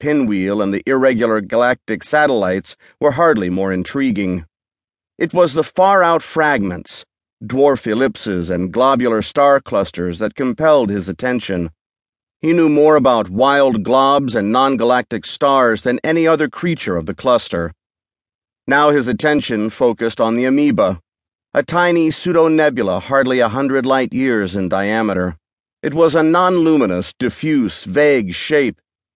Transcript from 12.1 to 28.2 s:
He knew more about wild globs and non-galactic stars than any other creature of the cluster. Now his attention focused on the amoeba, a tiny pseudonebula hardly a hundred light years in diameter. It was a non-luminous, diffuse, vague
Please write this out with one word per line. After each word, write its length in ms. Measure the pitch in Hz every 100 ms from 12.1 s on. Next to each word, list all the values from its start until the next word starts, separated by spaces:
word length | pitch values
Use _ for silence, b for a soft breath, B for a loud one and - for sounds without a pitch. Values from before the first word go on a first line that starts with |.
| _ _ _
He 120 | 156
knew 160 | 170 160
more 280 | 147 151 151
about 320 | 131 117 92
wild 540 | 98 135 143 135 113
globs 520 | 98 131 139 143 135
and 160 | 110 101
non-galactic 760 | 120 135 131 117 123 - 117 -
stars 560 | - 143 135 123 107
than 180 | 127 123
any 240 | 156 165 160
other 220 | 156 151
creature 480 | - 175 160 - 87
of 100 | 82
the 80 |
cluster. 580 | 90 131 120 - 87 85 - _ _ _ _ _ _ _ _ -
Now 240 | 139 151
his 160 | 147 123
attention 640 | 107 151 147 - 110 110
focused 500 | - 127 110 117 -
on 160 | 113 117
the 100 | 127
amoeba, 540 | 139 147 110 95 92 _ _ _ _ _
a 80 | 135
tiny 480 | 139 170 175 170 160
pseudonebula 920 | - 180 165 165 156 151 123 98 92
hardly 380 | 92 139 127 127
a 80 | 117
hundred 380 | 120 139 135 127
light 260 | 131 123
years 420 | 127 131 113 95
in 140 | 98 90
diameter. 680 | 98 101 110 107 92 90 85 _ _ _ _
It 120 | 151
was 200 | 147 165
a 80 | 156
non-luminous, 920 | 160 170 180 180 160 156 110 90 87 -
diffuse, 640 | 123 - 156 147 107 -
vague 500 | - 95 147 135